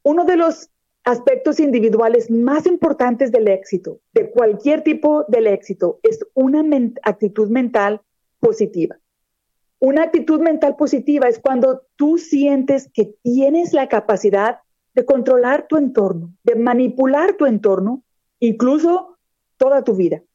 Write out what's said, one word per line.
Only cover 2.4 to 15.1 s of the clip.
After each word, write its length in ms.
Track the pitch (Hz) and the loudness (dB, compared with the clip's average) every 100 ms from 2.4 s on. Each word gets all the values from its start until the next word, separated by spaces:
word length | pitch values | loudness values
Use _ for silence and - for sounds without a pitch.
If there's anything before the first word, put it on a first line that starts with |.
| 240 294 359 | 2 0 0
importantes 640 | 349 330 - 247 240 269 | 0 0 0 -2 0 0
del 160 | 226 208 | 2 2
éxito, 540 | 190 - 180 170 - _ | 0 -2 -8 -8 -16 _
de 180 | 226 - | -2 0
cualquier 500 | 240 220 202 285 311 | 0 0 0 0 0
tipo 420 | 311 311 302 302 294 | 0 0 0 0 0
del 200 | 226 220 | 0 2
éxito, 520 | 196 - 190 175 - | -2 -6 -4 -4 0
es 240 | 440 440 - | -2 -2 -6
una 300 | - 262 302 | -2 0 2
men-, 320 | 311 285 233 - | 2 0 -2 -4
actitud 460 | 214 202 208 214 208 | -6 -2 -4 -2 -2
mental 520 | 247 247 233 202 214 _ _ _ _ | 0 0 0 -2 -4 _ _ _ _
positiva. 580 | 466 - 196 175 156 - _ _ _ _ _ _ _ _ | -2 0 -4 -4 -6 -8 _ _ _ _ _ _ _ _
Una 240 | 262 285 | 0 2
actitud 380 | 320 330 277 311 | 0 -2 0 0
mental 340 | 330 311 285 277 | 0 0 -2 0
positiva 540 | 294 269 254 285 247 | -2 -2 -2 0 0
es 100 | 226 | 0
cuando 440 | 269 254 262 262 _ _ | -2 0 0 -2 _ _
tú 200 | 294 339 | -2 -2
sientes 720 | 330 277 277 277 269 277 269 | -2 -2 0 0 -2 -4 -4
que 240 | - 208 - | -4 -4 -4
tienes 520 | 240 254 269 320 349 | -4 0 2 0 0
la 140 | 302 269 | -2 0
capacidad 760 | 220 - 214 208 196 214 - _ _ _ - | -4 -2 -2 0 0 0 -4 _ _ _ -4
de 100 | |
controlar 640 | 247 | 0